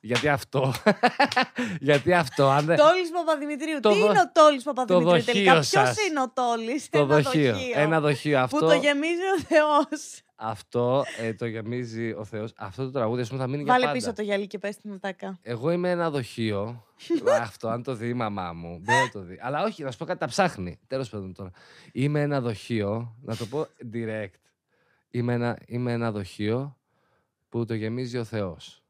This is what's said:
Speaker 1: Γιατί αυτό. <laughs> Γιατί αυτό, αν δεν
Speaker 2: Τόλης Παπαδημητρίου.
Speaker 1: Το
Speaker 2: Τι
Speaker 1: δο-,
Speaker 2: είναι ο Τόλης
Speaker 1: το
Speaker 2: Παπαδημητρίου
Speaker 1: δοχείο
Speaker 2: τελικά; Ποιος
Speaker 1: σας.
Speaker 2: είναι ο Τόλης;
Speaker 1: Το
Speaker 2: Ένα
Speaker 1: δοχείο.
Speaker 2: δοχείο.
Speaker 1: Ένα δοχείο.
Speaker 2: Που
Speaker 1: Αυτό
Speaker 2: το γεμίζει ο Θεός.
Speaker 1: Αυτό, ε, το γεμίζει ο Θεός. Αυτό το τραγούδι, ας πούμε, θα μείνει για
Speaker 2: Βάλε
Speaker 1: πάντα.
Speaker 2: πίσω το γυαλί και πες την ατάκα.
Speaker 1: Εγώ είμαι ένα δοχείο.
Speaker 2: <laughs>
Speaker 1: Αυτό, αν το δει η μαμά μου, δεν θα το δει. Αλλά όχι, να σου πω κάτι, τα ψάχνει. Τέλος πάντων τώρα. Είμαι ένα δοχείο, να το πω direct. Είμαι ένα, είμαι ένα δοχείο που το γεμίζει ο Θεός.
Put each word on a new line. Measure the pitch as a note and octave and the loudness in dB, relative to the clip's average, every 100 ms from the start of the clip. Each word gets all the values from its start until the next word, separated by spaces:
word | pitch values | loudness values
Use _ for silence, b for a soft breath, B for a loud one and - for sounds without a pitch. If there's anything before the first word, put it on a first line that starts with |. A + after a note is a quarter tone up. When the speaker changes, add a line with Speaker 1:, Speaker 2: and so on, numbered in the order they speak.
Speaker 1:
Γιατί | G#2+ A#2+ D3 | -2 0 2
αυτό. | C#3 - C3+ C3 A#2+ - G3+ B3 - | 0 -2 -2 0 2 0 2 0 2
<laughs> | C#4+ B3+ B3+ - A#3+ F3 | 0 2 -2 -4 -6 -4
Γιατί | C#3 C#3+ E3 | 2 4 4
αυτό, | F3 C#3 - C#3 | 2 2 2 4
αν | C#3 D3+ | 4 4
δεν | E3+ | 6
Speaker 2:
Τόλης | D4+ F#4 F4 | 6 6 0
Παπαδημητρίου. | F4 D#4+ D#4 D4 D4 D#4 D4+ | -4 -2 -2 -2 -6 -4 0
Speaker 1:
Το | A3 | 2
Speaker 2:
Τι | G#3 | 4
Speaker 1:
δο-, | G#3 | 4
Speaker 2:
είναι | C#4+ | 4
ο | F4 | 4
Τόλης | E4+ D4+ C#4+ | 8 8 6
Speaker 1:
το | C4+ | -4
Speaker 2:
Παπαδημητρίου | C4 A#3+ F3+ E3 F3 | -4 2 4 6 4
Speaker 1:
δοχείο | A3+ | 4
Speaker 2:
τελικά; | G3+ G3 | 2 6
Ποιος | E3 C#3 | 6 6
Speaker 1:
σας. | - B2+ A#2+ G4+ | 4 4 2 -2
Speaker 2:
είναι | D4+ | 0
ο | C4 | -2
Τόλης; | - A#3+ A#3 A3+ C#4 - | -2 -2 -2 -4 -6 0
Speaker 1:
Το | - | 2
Speaker 2:
Ένα | C#3+ | 4
Speaker 1:
δοχείο. | D3 C#3+ D#3 C#3 | 4 4 2 2
Speaker 2:
δοχείο. | G#2 F2 C#3 | 2 -2 0
Speaker 1:
Ένα | D3+ D#3+ | 2 2
δοχείο. | D3 D3 D3+ C#3 | 2 0 0 2
Speaker 2:
Που | |
Speaker 1:
Αυτό | B2+ D4 | 2 2
Speaker 2:
το | D#4+ | 4
γεμίζει | E4 D4 C#4+ D#4+ F4 F#4+ F#4+ | 4 4 0 -2 -2 -2 -2
ο | - | 2
Θεός. | D#4 D4+ D4 D#4 D4+ - - _ _ | 2 4 2 2 -4 -12 -18 _ _
Speaker 1:
Αυτό, | A2 G#2+ - A#2+ A#2+ C3+ B2+ - | -8 -8 -6 -2 2 0 -2 -6
ε, | A2+ | -6
το | A2 A#2+ | -6 -6
γεμίζει | A2+ G#2+ B2 A#2+ A2+ A#2 | -6 -6 -6 -6 -6 -6
ο | G#2+ G#2 | -6 -10
Θεός. | A2 A2 - | -8 -10 -10
Αυτό | G#2 F#2 | -14 -8
το | C3 | -6
τραγούδι, | C3+ A2 B2 | -2 -2 -2
ας | A#2+ | -4
πούμε, | C3 | -6
θα | B2+ | -4
μείνει | C#3+ | -4
για | C#3+ | 0
Speaker 2:
Βάλε | B3+ B3+ | 2 2
Speaker 1:
πάντα. | B3+ | -2
Speaker 2:
πίσω | A3+ | -6
το | G#3 | -8
γυαλί | G#3 G3+ G3+ | -4 -4 -4
και | G3 | -8
πες | G3+ G3+ | -10 -10
την | G#3 | -14
ατάκα. | G3 G3 F#3 G3 F#3+ | -10 -10 -10 -12 -14
Speaker 1:
Εγώ | - A#2+ C#3 | -10 -6 -2
είμαι | F3 F3+ | 0 0
ένα | F3 E3 | 0 -2
δοχείο. | C#3+ A#2+ - A2+ G2+ G#2+ A#2+ _ _ | -2 -6 -4 -2 -2 -6 -10 _ _
Speaker 2:
<laughs> | - E4+ E4 D5 | -4 -2 2 0
Speaker 1:
Αυτό, | A2+ - A2+ | 0 -6 -6
αν | A#2 | -6
το | B2 A#2+ | -6 -6
δει | A#2+ | -4
η | |
μαμά | B2 A2+ G2+ F2+ | -4 -4 -4 -8
μου, | E2+ E2+ E2+ | -10 -12 -10
δεν | F2+ B2+ A#2+ | 0 2 2
θα | |
το | G#2 F2+ | -4 -14
δει. | F#2 | -10
Αλλά | A#2+ D3 | -6 -4
όχι, | G3+ G#3 | -4 -6
να | C#3 | -10
σου | B2 | -10
πω | E3 | -8
κάτι, | F3 | -6
τα | D3+ | -4
ψάχνει. | A#2+ F#3 - F2 D#2+ _ | 0 -2 -2 -10 -10 _
Τέλος | C3 B2+ | -8 -6
πάντων | G#2+ F#2+ | -8 -12
τώρα. | F2+ F#2+ b b b b | -12 -16 b b b b
Είμαι | - C#3 D3 | -2 0 0
ένα | D3 C#3+ | 0 0
δοχείο, | A#2+ G#2 - A#2 G2+ A2 A#2 A2+ | -2 -6 -4 -2 -2 -4 -6 -14
να | C3 A2 | -10 -8
το | A2+ | -6
πω | C#3 D#3+ _ A#2+ | -6 -8 _ -12
direct. | A2+ A2+ A2 G2+ _ _ _ _ _ _ _ _ | -8 -6 -6 -8 _ _ _ _ _ _ _ _
Είμαι | B2 A#2+ | -4 -2
ένα, | A#2+ A#2+ - - | 0 -2 -6 -8
είμαι | A#2+ B2 | -6 -4
ένα | A#2 A#2 | -2 -4
δοχείο | G#2 F#2 - G#2 A#2+ C#3+ C3 _ _ _ _ _ _ _ | -4 -8 -6 -2 -2 -4 -12 _ _ _ _ _ _ _
που | A#2 A2+ | -6 -4
το | |
γεμίζει | A2+ A2 A#2+ B2+ A#2+ | -4 -4 -6 -6 -6
ο | |
Θεός. | A2+ A2+ F#2+ D2+ - - | -6 -6 -6 -8 -18 -20